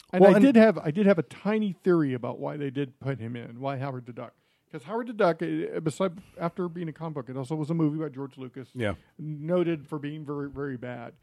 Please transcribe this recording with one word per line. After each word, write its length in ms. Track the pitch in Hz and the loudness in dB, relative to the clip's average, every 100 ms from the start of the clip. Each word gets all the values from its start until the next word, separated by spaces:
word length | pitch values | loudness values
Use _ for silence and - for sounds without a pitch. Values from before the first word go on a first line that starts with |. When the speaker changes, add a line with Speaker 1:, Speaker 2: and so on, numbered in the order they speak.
| _ | _
Speaker 1:
And 80 | 185 | 8
Speaker 2:
Well, 120 | 196 | 8
Speaker 1:
I 40 | 202 | 10
Speaker 2:
and 80 | |
Speaker 1:
did 120 | 269 226 | 8 8
have, 200 | 220 165 | 8 6
I 140 | 165 | -2
did 160 | 165 196 | 2 4
have 120 | 175 | 4
a 40 | |
tiny 500 | - - 196 220 208 | 0 -6 -4 -2 -2
theory 400 | 165 185 170 139 | -2 2 4 2
about 260 | 123 120 - | -2 -6 -8
why 200 | 143 147 | -8 -6
they 100 | 143 | -6
did 320 | 131 139 - | -4 -6 -6
put 180 | 131 123 | -6 -6
him 160 | 113 | -6
in, 240 | 120 117 120 | -10 -12 -8
why 180 | 135 135 | -6 -6
Howard 260 | 139 127 | -6 -8
the 80 | 120 | -12
Duck. 220 | 120 113 - _ _ _ | -14 -14 -16 _ _ _
'Cause 120 | 156 | -16
Howard 240 | 131 226 247 | -8 -8 -4
the 80 | |
Duck, 260 | 214 180 165 | 2 2 2
eh, 380 | 165 160 170 175 | -2 -2 -4 -4
beside, 320 | 160 - 190 175 - - | -4 -2 -2 -4 -16 -8
after 300 | 170 - 175 | -6 -4 -6
being 220 | 170 165 | -6 -10
a 20 | |
comic 220 | 143 160 | -8 -8
book, 160 | 147 120 | -8 -8
it 60 | 131 | -8
also 160 | 127 | -6
was 160 | 156 151 | -4 -2
a 40 | |
movie 240 | 165 151 156 | 2 2 0
by 120 | 156 | -6
George 260 | 131 135 135 | -8 -12 -12
Lucas, 320 | 127 135 123 | -14 -14 -12
Speaker 2:
Yeah. 220 | 127 107 90 _ - | -4 -2 -2 _ -14
Speaker 1:
noted 680 | 156 147 156 180 170 160 131 | -12 -8 0 0 2 -2 -6
for 120 | 151 | -8
being 240 | 143 156 | -8 -8
very, 280 | 147 143 143 | -8 -8 -8
very 260 | 135 143 127 | -8 -8 -6
bad. 380 | 123 123 117 - | -8 -10 -12 -18